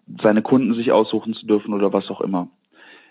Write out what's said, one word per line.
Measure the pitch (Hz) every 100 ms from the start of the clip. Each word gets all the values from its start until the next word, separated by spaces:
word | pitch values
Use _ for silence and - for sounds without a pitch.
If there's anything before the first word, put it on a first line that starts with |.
| - -
seine | 110 107
Kunden | 107 131 120
sich | 117 120
aussuchen | 98 110 110 113
zu | 110 110
dürfen | 104 107
oder | 101 98
was | 98 -
auch | 95
immer. | - 92 85 _ _ _ - - _